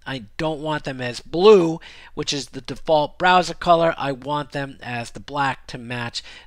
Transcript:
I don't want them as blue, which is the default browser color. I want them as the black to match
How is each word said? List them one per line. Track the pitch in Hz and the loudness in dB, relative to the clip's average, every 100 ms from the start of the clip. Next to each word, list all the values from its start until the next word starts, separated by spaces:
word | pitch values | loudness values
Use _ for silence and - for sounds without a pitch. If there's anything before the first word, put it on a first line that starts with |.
| - | -12
I | 131 104 - | -12 -10 -6
don't | 156 143 | -6 -4
want | 156 151 | -4 -6
them | 143 127 | -6 -8
as | 123 117 | -8 -8
blue, | - 165 202 202 165 165 - - - | -6 4 8 8 6 -2 -10 -20 -14
which | - 151 | -8 -6
is | 143 127 | -6 -6
the | 131 | -12
default | - - - 151 147 - | -12 -6 0 2 2 0
browser | 180 180 165 | 4 4 2
color. | 165 175 165 165 - | 0 2 4 4 0
I | 139 | -4
want | 123 135 147 143 | -6 -4 -6 -4
them | 143 139 - | -8 -8 -10
as | 120 120 117 | -10 -8 -10
the | - | -14
black | - 143 135 123 - | -8 -2 -2 -4 -10
to | 127 | -14
match | 120 123 117 - - - | -10 -8 -8 -10 -14 -18